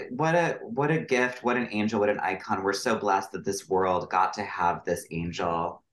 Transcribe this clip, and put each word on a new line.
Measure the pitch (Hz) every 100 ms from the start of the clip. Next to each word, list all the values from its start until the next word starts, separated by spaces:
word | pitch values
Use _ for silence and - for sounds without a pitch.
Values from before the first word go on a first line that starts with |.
| -
what | 127 160
a, | 170 160 -
what | 110 120 147
a | 160
gift, | - 123 123 -
what | 120 120
an | 113
angel, | 107 107 110
what | 104
an | 101
icon. | 90 95 - 98
We're | 98
so | 98 123 110
blessed | 101 98 -
that | 90
this | 101 98 -
world | 92 92 90 82
got | 92 92
to | -
have | 101 - 87 82
this | 92 87 -
angel. | 82 85 92 87 82 87 - _